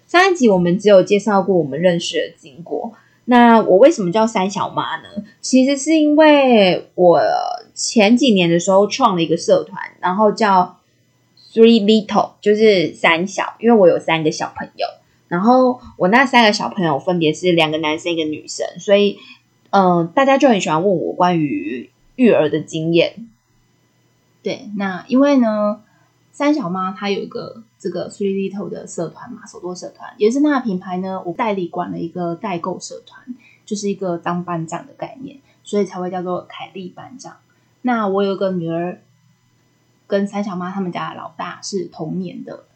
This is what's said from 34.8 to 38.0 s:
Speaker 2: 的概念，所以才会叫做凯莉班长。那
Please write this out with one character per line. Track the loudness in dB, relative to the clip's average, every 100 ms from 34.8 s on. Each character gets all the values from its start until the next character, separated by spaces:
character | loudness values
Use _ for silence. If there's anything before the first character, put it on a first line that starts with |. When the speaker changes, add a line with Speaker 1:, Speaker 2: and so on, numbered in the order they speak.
| -14
Speaker 2:
的 | -16
概 | -16 -14
念， | -18 -20 _ _
所 | -6 -4
以 |
才 | -4 -6
会 | -8
叫 | -6
做 | -6 -8 -10
凯 | -18 -16
莉 | -16 -16
班 | -18 -20 -20
长。 | -20 -20 _ _ _ _
那 | -4 -2